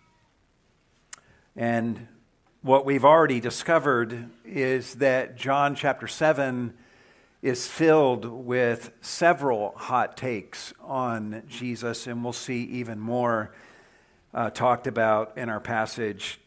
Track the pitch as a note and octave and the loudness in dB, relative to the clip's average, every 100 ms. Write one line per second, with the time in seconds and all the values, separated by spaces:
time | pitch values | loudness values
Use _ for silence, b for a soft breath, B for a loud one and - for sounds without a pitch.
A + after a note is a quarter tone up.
0 | _ _ _ _ _ _ _ _ _ _ | _ _ _ _ _ _ _ _ _ _
1 | - - b b b - A#2 A#2 A#2 A2+ | -16 -16 b b b -4 -2 0 -2 -6
2 | A#2+ _ _ _ _ _ B2+ C3+ C3+ C#3 | -12 _ _ _ _ _ 4 6 6 6
3 | C#3 E3 D3+ A#2+ A#2 - - E3 C#3+ B2 | 8 8 6 2 0 -4 2 2 4 2
4 | A2+ A#2+ A#2 - - D#3+ C3 C3 A#2+ A#2+ | 0 -6 -14 -18 -10 -4 -2 -2 -4 0
5 | C3+ C3 - A#2+ C3+ C#3 C#3+ C#3 C#3+ C3 | 2 2 -2 -6 -2 0 0 0 -2 -2
6 | A#2 - D#3 C#3+ C3+ B2 A#2+ - b b | -6 0 2 2 0 -2 -6 -10 b b
7 | b b b b C3+ B2 - - D#3+ D#3 | b b b b -4 -2 -4 2 6 6
8 | C#3 A#2+ A#2 A#2 B2 B2+ A#2+ A#2 - _ | 6 2 -4 -10 -4 0 0 0 -8 _
9 | - - E3+ E3 C#3 A2 G#2 - - B2+ | -10 2 2 4 2 0 -2 -6 -2 0
10 | G#2+ - B2+ A2 - - - - C3 C3 | 0 -4 -6 -6 -8 -14 -14 -14 -8 -4
11 | B2+ A2+ G#2+ A2 - - B2+ A2+ A#2+ A2 | -4 -4 -6 -10 -12 -10 -8 -6 -6 -6
12 | B2+ A#2+ A#2+ A#2 - B2 A#2+ B2 A#2 G#2+ | -6 -6 -6 -8 -6 -6 -6 -8 -8 -8
13 | A2 B2 A#2+ A2 G#2+ b b b b b | -4 0 2 0 -2 b b b b b
14 | b b b - A2 - B2+ A#2+ C3 A2+ | b b b -6 -4 0 2 2 0 0
15 | A2 G#2+ A2 - A#2 G#2+ - A2+ A2 - | 2 2 0 -6 -6 -6 -4 -2 -2 -4
16 | G#2+ F#2+ - - | -6 -6 -10 -12